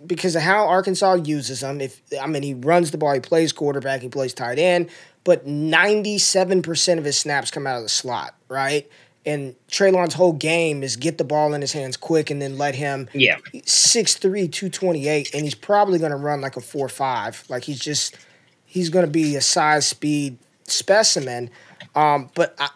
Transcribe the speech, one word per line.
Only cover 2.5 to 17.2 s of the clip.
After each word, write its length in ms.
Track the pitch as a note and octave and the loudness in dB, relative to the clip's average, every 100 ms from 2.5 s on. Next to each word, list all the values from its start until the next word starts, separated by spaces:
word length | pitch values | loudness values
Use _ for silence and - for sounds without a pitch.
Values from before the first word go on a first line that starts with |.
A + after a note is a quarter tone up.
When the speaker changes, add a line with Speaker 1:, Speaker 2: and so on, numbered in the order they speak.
Speaker 1:
runs 360 | B2+ C3+ F3 D#3+ | -4 2 4 2
the 80 | D#3 | 0
ball, 160 | D3 | 0
he 60 | C#3 | 0
plays 320 | - E3 D#3+ | 2 2 2
quarterback, 480 | - D3 C#3 C3 C3+ | 0 -2 -2 -4 -6
he 80 | B2+ | -6
plays 260 | C#3 C3 | -6 -6
tight 240 | - A#2+ B2+ | -6 -6 0
end, 300 | F3+ F3 E3+ - - _ | 2 2 0 -8 -20 _
but 220 | F#3 F3 C#3 | 2 2 0
ninety-seven 1160 | D3 D#3 E3 G3+ G#3+ G#3 G3+ - F#3+ F#3 F#3+ | -4 2 4 4 2 0 0 0 2 2 0
percent 360 | D#3+ D#3+ F3+ E3 | 0 -2 0 0
of 60 | |
his 140 | C#3+ C#3+ | 0 -2
snaps 320 | D3+ C#3+ - | -2 -2 -4
come 160 | D#3 C#3 | -6 -6
out 100 | B2 | -6
of 60 | |
the 60 | G#2+ | -4
slot, 440 | - B2+ A2+ C#2 - - | -4 -4 -6 -8 -14 -8
right? 400 | C3+ C3+ D3 - _ _ _ D3+ | -4 -2 -2 -6 _ _ _ -6
And 280 | D3 C3+ B2 - | -6 -6 -14 -6
Treylon's 440 | - G3 F#3 F3 | 2 4 4 2
whole 180 | D3+ F3+ | 4 2
game 500 | D3+ D#3 E3+ D#3+ C#3+ | 2 0 2 2 0
is 140 | C3+ A#2 | -4 -4
get 220 | D#3+ D#3+ | -4 -2
the 60 | |
ball 280 | C#3+ D3+ D3+ | -2 2 2
in 80 | D3 | 0
his 120 | C3+ | -4
hands 260 | D3+ C3 - | -6 -6 -6
quick 320 | - D#3+ D3 | 0 0 0
and 100 | C#3+ | -4
then 160 | C#3 C3+ | -6 -4
let 180 | C#3+ | -4
him 360 | C3 C#3+ C3+ B2 | -2 -4 -4 -4
Speaker 2:
Yeah. 240 | C#3 A2+ D#2 - - - | 2 2 2 -4 -10 -2
Speaker 1:
six 480 | - - A#3 G3 | 2 4 2 2
three, 340 | - F#3+ G3+ F3 | 0 0 0 -2
two 220 | - F#3 | -4 -6
twenty-eight, 640 | - F#3 D#3 C#3+ D3+ C#3 | -2 -2 0 0 -2 -2
and 100 | C#3+ | -6
he's 120 | D3+ A#2+ | -6 -6
probably 420 | - G#3 G3+ F3 | 0 2 4 2
gonna 180 | D#3 C#3 | 0 -2
run 240 | D3 D3 | -4 -4
like 160 | C3+ C3 | -4 -10
a 60 | |
four 260 | - D3 C3 | -10 -6 -6
five. 560 | - C3+ A#2+ | -2 -2 -2